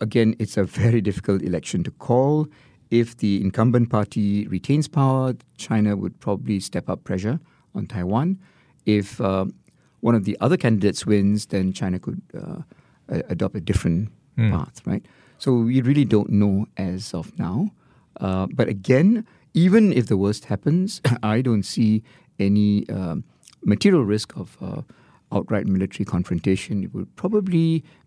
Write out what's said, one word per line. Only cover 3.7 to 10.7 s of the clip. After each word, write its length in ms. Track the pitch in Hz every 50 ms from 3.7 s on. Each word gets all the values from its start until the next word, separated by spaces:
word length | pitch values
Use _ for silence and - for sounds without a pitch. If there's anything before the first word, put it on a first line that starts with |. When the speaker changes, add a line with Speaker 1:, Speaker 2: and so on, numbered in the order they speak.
| 120 123 120 117
Speaker 1:
party 560 | - 107 104 - - 110 104 101 101 104 104 -
retains 400 | 92 90 - - 139 151 147 -
power, 460 | - 151 135 135 131 131 131 127 123 - _ _ _ -
China 380 | - - 113 110 104 104 104
would 220 | 98 98 - - -
probably 400 | - 110 101 - - 123 104 95
step 280 | - - - - - -
up 160 | 92 - -
pressure 360 | - 98 92 95 107 135 165 - _ _ _ _ _ -
on 120 | - -
Taiwan. 520 | - - 92 87 90 101 120 147 180 196 190 - _ _ _ _ _ _ _ _
If, 340 | - 107 104 98 - - -
uh, 240 | 120 98 95 95 95 95 - - _ _ _ _ _ _ _ _
one 140 | - 117 117
of 100 | 113 95
the 140 | 107 98 -
other 160 | - 131 175
candidates 480 | 180 - 123